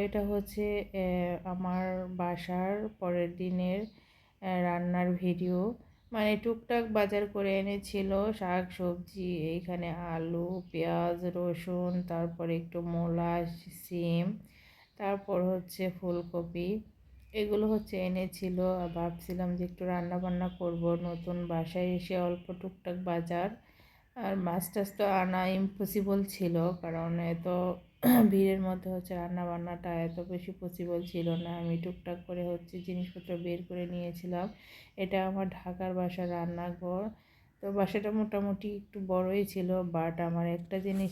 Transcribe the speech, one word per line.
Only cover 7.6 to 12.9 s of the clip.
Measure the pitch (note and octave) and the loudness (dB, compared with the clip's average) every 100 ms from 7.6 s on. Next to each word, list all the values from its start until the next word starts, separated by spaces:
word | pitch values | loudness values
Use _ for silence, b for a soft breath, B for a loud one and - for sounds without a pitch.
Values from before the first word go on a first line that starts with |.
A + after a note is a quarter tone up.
| G3 G3+ G3 G#3 G3 G3 G#3 | 2 -2 -2 -2 2 2 2
শাক | G#3+ F#3 F3+ F3+ | 0 0 0 0
সবজি, | - F3+ F3 F3 G3 F3+ F3 D#3+ | -2 -2 -2 -6 -6 -2 0 0
এইখানে | E3+ E3+ F3 F3 E3+ F3 | -2 -2 -4 -2 -4 -2
আলু, | E3 E3 E3+ F3 F#3 F3+ | -2 -2 0 -2 -4 -4
পেঁয়াজ, | E3 E3 E3+ E3+ F3 F3+ | -2 2 2 2 2 -2
রসুন, | F3 F3 E3 F3 F3+ F3+ F3+ F3+ | 0 0 0 -2 0 0 0 0
তারপরে | E3+ E3+ E3+ E3+ E3 | -2 -2 -2 0 0
একটু | E3+ F3 | -2 -4
মূলা, | E3+ | -2